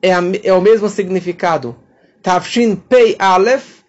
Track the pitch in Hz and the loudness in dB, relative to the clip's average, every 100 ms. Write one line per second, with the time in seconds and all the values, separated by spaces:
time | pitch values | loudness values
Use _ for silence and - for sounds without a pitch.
0 | 185 180 180 190 - 185 185 226 208 202 | 0 0 -2 -4 0 2 4 2 0 -4
1 | 185 185 180 175 180 160 123 120 _ _ | -4 -4 -6 -6 -4 -4 -6 -16 _ _
2 | _ _ - 208 - 247 233 202 _ 254 | _ _ -2 -2 -2 -2 0 -2 _ 2
3 | 226 - 196 185 202 269 - - | 4 2 0 2 2 0 -4 -20